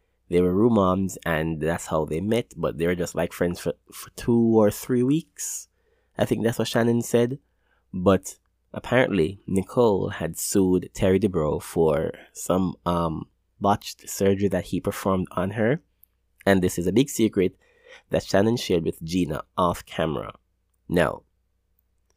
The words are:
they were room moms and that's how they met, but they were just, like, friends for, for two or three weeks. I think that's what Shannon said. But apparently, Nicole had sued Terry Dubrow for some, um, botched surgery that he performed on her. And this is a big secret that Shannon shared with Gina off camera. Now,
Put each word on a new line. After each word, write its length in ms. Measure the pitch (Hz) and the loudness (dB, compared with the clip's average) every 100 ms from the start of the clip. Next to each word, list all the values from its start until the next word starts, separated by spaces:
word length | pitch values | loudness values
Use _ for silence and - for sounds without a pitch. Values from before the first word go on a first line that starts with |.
| _ _ - | _ _ -2
they 100 | 87 | 2
were 140 | 90 | 2
room 200 | 92 120 | 4 4
moms 440 | 110 95 92 95 - | 4 4 2 -2 -4
and 360 | 85 80 80 78 | -4 -2 -2 -2
that's 260 | 78 87 - | -2 -4 -2
how 180 | 80 76 | -2 -2
they 140 | 78 | -4
met, 320 | 101 113 - - | -2 -2 -4 -6
but 220 | 78 60 | -6 -2
they 80 | 85 | -2
were 80 | |
just, 200 | 90 85 | -2 -4
like, 200 | - 87 | -4 -4
friends 260 | - 87 85 | -2 -2 -2
for, 140 | - - _ | -6 -8 _
for 180 | - - | -20 -18
two 480 | - - 117 113 110 | -8 0 2 4 4
or 120 | 104 | 4
three 320 | - - 123 | 2 -2 -2
weeks. 680 | 127 156 - - - - - _ _ _ _ - | 0 -2 -4 -12 -12 -12 -16 _ _ _ _ -4
I 80 | |
think 180 | 113 110 | -2 0
that's 160 | 110 113 | 0 -2
what 100 | 110 | -2
Shannon 340 | 120 117 120 | 0 2 0
said. 360 | - 120 120 139 _ _ _ _ _ | 2 0 0 -4 _ _ _ _ _
But 420 | 92 92 95 - - _ _ _ | 0 2 2 0 -20 _ _ _
apparently, 680 | - - 123 - 92 78 95 - | -12 0 2 2 2 0 -2 -4
Nicole 600 | 95 92 127 117 95 95 | -2 0 2 2 2 -2
had 280 | - 82 - | -4 -6 -6
sued 540 | - 101 92 90 - | -2 2 4 2 -2
Terry 280 | - 98 95 | -2 2 4
Dubrow 420 | 101 90 76 76 | 2 0 0 -2
for 500 | - 87 80 73 82 - - | -2 2 2 2 -2 -6 -16
some, 420 | - - 92 92 - | -10 -2 0 0 -4
um, 420 | 87 87 82 80 - _ _ - | -4 -2 -2 -6 -10 _ _ -2
botched 480 | 101 107 - - - | 0 0 -4 -16 -10
surgery 400 | - 98 98 101 | 0 0 2 0
that 180 | 90 - | -2 -4
he 140 | 92 | -4
performed 480 | 101 - 101 95 87 | -4 -4 0 0 -2
on 220 | - 92 | -4 -4
her. 280 | 110 110 156 _ _ _ _ _ _ | -2 -2 -2 _ _ _ _ _ _
And 180 | 98 95 | 2 2
this 160 | 90 - | 2 -2
is 80 | 87 | 0
a 60 | |
big 160 | 104 143 | 2 0
secret 480 | - 110 98 92 - _ _ - - - | 0 0 2 0 -2 _ _ -20 -20 -4
that 140 | 71 | -4
Shannon 320 | - 95 110 120 | 0 2 2 0
shared 280 | - 87 | 0 0
with 180 | 82 - | -2 -6
Gina 400 | 80 90 78 78 - - | -4 -2 -2 -4 -6 -2
off 300 | 87 85 - | 0 -2 -6
camera. 460 | - 80 65 53 - _ _ _ _ - | -4 -4 -4 -8 -16 _ _ _ _ -4
Now, 340 | 87 67 - _ _ _ _ _ _ _ _ _ | 0 0 -2 _ _ _ _ _ _ _ _ _